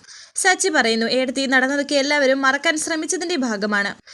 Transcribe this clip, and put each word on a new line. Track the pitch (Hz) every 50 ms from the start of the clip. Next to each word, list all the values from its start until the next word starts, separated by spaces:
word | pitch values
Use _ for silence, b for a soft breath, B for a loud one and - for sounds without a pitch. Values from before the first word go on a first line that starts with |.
| B B B B B B B
സച്ചി | - - 381 370 370 - 381
പറയുന്നു, | 311 285 240 226 226 226 226
ഏടത്തി, | 220 - 254 262 262 254 277 269
നടന്നതൊക്കെ | 247 269 254 262 262 285 285 285 285 294
എല്ലാവരും | 277 269 294 294 294 269 254 269 269 269
മറക്കാൻ | 269 269 277 285 330 311 311
ശ്രമിച്ചതിൻ്റെ | - - 330 311 330 - 370 302 359 339 359
ഭാഗമാണ്. | 285 254 240 214 202 208 208 208 202 202 196 - - B B